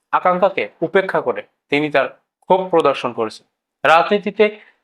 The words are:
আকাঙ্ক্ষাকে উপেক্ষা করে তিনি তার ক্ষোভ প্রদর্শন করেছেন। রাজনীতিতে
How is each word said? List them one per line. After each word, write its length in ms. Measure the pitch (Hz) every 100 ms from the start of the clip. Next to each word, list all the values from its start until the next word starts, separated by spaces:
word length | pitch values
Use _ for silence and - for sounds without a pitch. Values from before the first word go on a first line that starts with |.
| _
আকাঙ্ক্ষাকে 580 | - 185 180 190 - 107 -
উপেক্ষা 400 | 160 196 190 165
করে 220 | 131 101 - _ _
তিনি 220 | 143 151
তার 180 | 147 127 - _ _
ক্ষোভ 300 | - 185 185
প্রদর্শন 440 | 170 143 131 127
করেছেন। 340 | 117 110 - _ _ _ _ 135
রাজনীতিতে 760 | 165 170 208 202 196 208 214 - _